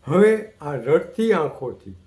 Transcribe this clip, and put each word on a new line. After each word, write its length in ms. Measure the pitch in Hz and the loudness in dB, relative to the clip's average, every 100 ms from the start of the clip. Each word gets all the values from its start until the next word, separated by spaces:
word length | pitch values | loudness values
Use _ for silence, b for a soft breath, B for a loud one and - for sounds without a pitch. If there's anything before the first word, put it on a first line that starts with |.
હવે 500 | - 175 214 214 - _ | 0 4 4 4 -4 _
આ 140 | 147 | -10
રડતી 560 | 135 117 160 - - 226 | -8 0 0 0 -4 0
આંખોથી 640 | 185 147 - 127 101 98 92 | 0 -2 -6 -12 -12 -20 -20